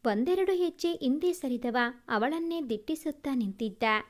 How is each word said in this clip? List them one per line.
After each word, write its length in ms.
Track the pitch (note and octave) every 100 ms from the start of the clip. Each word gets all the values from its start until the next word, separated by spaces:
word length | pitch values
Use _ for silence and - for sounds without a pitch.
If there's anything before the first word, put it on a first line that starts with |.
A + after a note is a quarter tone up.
| A#3+
ಒಂದೆರಡು 460 | G#3 C4 F#4 F#4+
ಹೆಜ್ಜೆ 400 | F#4 F4 E4+ E4+
ಹಿಂದೆ 420 | E4+ C4 C#4+ F4+
ಸರಿದವ 440 | F4 C4 A#3+ A#3+ A#3+ A#3+ B3 -
ಅವಳನ್ನೇ 520 | A3 A#3+ E4 E4 E4
ದಿಟ್ಟಿಸುತ್ತಾ 760 | C4+ G#3+ - D#4 D#4+ D4 C#4+ C4
ನಿಂತಿದ್ದ. 480 | G3+ G3 A3 G3+ A3+ G#3+